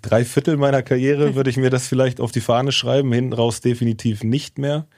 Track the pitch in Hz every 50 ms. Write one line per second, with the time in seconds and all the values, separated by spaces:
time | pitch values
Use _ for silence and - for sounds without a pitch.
0 | - 113 110 117 120 - - 147 - 170 160 143 139 139 139 135 123 - 131 127
1 | 131 139 147 143 147 143 131 135 135 131 117 131 131 127 131 123 127 - 131 127
2 | 131 127 127 - 123 117 - 120 - - 117 120 135 139 127 - 120 123 127 139
3 | 139 127 117 120 127 127 113 117 117 117 107 - - 123 120 120 120 117 110 -
4 | - 117 107 104 110 110 123 147 - - - 139 139 143 147 156 156 - _